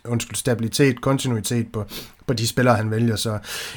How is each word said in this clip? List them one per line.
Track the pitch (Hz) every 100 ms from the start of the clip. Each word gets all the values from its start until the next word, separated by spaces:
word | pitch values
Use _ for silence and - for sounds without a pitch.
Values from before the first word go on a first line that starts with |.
undskyld, | 120 117 - -
stabilitet, | - 110 113 - 139 120
kontinuitet | 139 135 131 113 95 120 110
på, | 110 101 - - - -
på |
de | 117 117
spillere, | - 123
han | 110 107
vælger. | 110 117 107
Så | 113 107 - - -